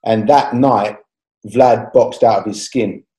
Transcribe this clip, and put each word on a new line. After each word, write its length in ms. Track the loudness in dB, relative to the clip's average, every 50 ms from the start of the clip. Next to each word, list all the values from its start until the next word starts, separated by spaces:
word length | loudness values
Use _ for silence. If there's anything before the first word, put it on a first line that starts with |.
And 240 | -2 -2 -2 -2 0 2
that 240 | 2 2 0 0 -2
night, 420 | 0 2 2 2 0 -2 -4 -8 -12 _ _ _ _ _ _ _ _ -20
Vlad 460 | -6 0 2 4 4 4 0 -2 0
boxed 320 | 2 2 2 2 0 0 2
out 140 | 2 2 0
of 80 | -2
his 160 | -6 -10 -10
skin. 420 | -14 -6 -4 -4 -4 -4 -6 -10 _ _ _